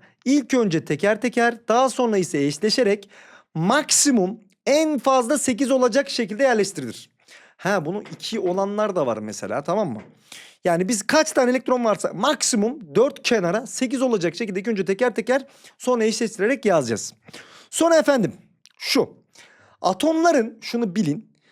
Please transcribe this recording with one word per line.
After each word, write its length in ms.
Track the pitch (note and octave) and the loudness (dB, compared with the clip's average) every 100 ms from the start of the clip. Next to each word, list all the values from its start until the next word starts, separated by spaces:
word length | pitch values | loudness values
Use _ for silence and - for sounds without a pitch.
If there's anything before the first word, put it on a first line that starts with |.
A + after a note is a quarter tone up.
| _ _ | _ _
ilk 300 | - D4 A#3 | 0 0 2
önce 300 | B3+ G#3+ D#3+ | 0 2 0
teker 360 | - D3 G3 G#3+ | -2 -2 0 0
teker, 480 | B3 A#3+ A#3 A#3 - | 0 0 0 0 0
daha 200 | A3+ C4 | 2 2
sonra 300 | - A#3+ G#3 | 0 0 0
ise 260 | E3+ D3 | 0 0
eşleşerek 640 | C#3+ D3 G#3+ A#3 G3+ G3+ - - - - _ | -2 0 -2 2 2 0 -4 -20 -20 -20 _
maksimum 840 | D#3+ F3+ C#4 - - C#4+ B3 F3+ A3+ _ _ - | -4 2 2 2 2 4 4 2 -4 _ _ 2
en 320 | D4 D#4 C#4+ | 2 2 0
fazla 400 | C4+ C4 A#3 D4 | 2 2 2 0
sekiz 320 | - G#3+ B3+ | 0 -2 0
olacak 400 | C4 B3 A#3 C#4 | 2 2 2 -2
şekilde 320 | - G3+ G#3+ | -2 -4 0
yerleştirilir. 680 | C4+ A#3 G3 - B2 - - _ _ - - _ | 2 2 0 -4 -10 -10 -16 _ _ -20 -20 _
Ha, 280 | F3+ G3+ | -2 -2
bunu 180 | D3 G3+ - | -2 -6 -8
iki 280 | - - A3 | -12 -8 -4
olanlar 560 | F#3 F#3 G3 G#3 G#3+ F#3 | -2 -2 -2 -2 -2 0
da 100 | C3 | -2
var 120 | G#2+ | -2
mesela, 440 | G#2+ G#2 G2 A#2 | -6 -10 -6 -6
tamam 300 | D3 G3 F#3 | -2 -2 -2
mı? 100 | G#2+ - _ - - - _ | -6 -12 _ -20 -20 -20 _
Yani 240 | F3+ E3 F#3 | -2 0 0
biz 140 | A3 | -4
kaç 300 | - D#4 D4+ | 0 2 2
tane 180 | - B3 | 2 2
elektron 340 | B3+ A#3+ B3+ | 0 0 0
varsa 280 | A#3 G3 - | 0 0 -2
maksimum 840 | E3 B3+ D4+ - G#3+ G#3+ D4+ D#3+ | -2 -2 0 0 0 0 -4 -4
dört 280 | D3+ C#4 - | 2 2 0
kenara 440 | - A3+ F3 G#3 B3+ | -2 0 0 -2 -4
sekiz 360 | - B3+ C4 | -6 -4 0
olacak 340 | C4 A3 E3+ - | 0 0 -2 -4
şekilde 240 | A3+ F#3+ | -6 -4
ilk 80 | G3+ | -4
önce 160 | G#3 | -2
teker 300 | F#3+ G3 B3 | -2 0 0
teker, 320 | A#3+ A3+ C4+ - _ - _ | -2 -2 -2 -2 _ -20 _
sonra 260 | - B3 | -2 0
eşleştirerek 600 | A3 G#3+ - - G#3 C#4 | 0 0 -4 -2 -2 0
yazacağız. 500 | G#3 E3 A#2+ G#2+ - - _ - - - - | 2 2 2 -4 -6 -16 _ -20 -20 -20 -10
Sonra 260 | - E4 D#4+ | 0 4 4
efendim 360 | D4 C4+ E3 - _ _ _ - | 4 2 0 -4 _ _ _ -12
şu. 320 | - - D3+ - _ - - _ _ - | -2 0 0 -4 _ -20 -20 _ _ -4
Atomların, 760 | F3 F#3 D#4 D#4+ E4+ D4+ A3+ - | -2 0 0 2 4 4 0 -6
şunu 360 | - A#3 A3+ F3 | -8 -4 -4 -2
bilin, 360 | D#3+ D3+ - _ _ | -2 -2 -8 _ _